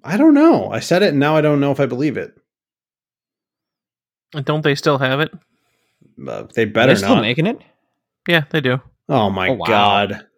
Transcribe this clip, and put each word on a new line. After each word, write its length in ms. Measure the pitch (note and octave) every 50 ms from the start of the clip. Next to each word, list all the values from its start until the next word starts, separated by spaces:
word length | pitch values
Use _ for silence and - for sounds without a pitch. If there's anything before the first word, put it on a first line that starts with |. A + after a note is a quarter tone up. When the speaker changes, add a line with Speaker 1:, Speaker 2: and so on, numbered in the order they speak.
| -
Speaker 1:
I 140 | B2+ E3+
don't 160 | G#3+ D4 D#4+ D4
know. 360 | C#4 D#4 E4 D4 C3+ F#2+ F#2+
I 120 | - A#2
said 200 | - - E3 F#3
it, 80 | G#3 F#3
and 100 | C#3+ C#3
now 160 | C#3 D3+ D#3
I 40 | D#3
don't 200 | D3 D3+ D3 C#3+
know 100 | C#3 C#3+
if 80 | C3+ C#3
I 60 | C#3
believe 320 | B2 B2+ B2 D3 D#3 A2+
it. 160 | G#2+ E2+ - _ _ _ _ _ _ _ _ _ _ _ _ _ _ _ _ _ _ _ _ _ _ _ _ _ _ _ _ _ _ _ _ _ _ _ _ _ _ _ _ -
Speaker 2:
And 100 | D3+ C3+
don't 160 | - D3+ D#3 D3+
they 120 | D3+ C#3
still 220 | C#3 - D#3+ C#3+
have 240 | C3 C#3 C3 C3 C#3+
it? 100 | D#3 D#3+ - E3+ _ _ _ _ _ _ _ _ _ _ _ _ _ _ _ - -
Speaker 1:
Uh, 160 | - - - - - -
they 100 | A#2 A2+
Speaker 3:
Are 40 |
Speaker 1:
better 240 | G#2 G#2+ A2 A#2+ C3+ E3
Speaker 3:
they 40 | G3+
still 160 | G3 G3+ B3+
Speaker 1:
not. 60 | -
Speaker 3:
making 260 | - C3 B2 D#3 D#3
it? 120 | G#3 C#4+ - _ _ _ _ _ _ _ _ _ _ _ _ _
Speaker 2:
Yeah, 160 | - E3+ E3 C#3+ _
they 100 | - D#3+
do. 200 | C3+ B2+ B2 C3 _ - _ _ _
Speaker 1:
Oh 220 | - D3+ B2+ G#2+ G2
my 180 | G2 F#2+ F#2 F#2
Speaker 3:
Oh, 40 | -
wow. 120 | G2 -
Speaker 1:
God. 640 | - A2 G2+ G#2 G2+ G2+ G2+ G2+ G2 G2+ - - _ _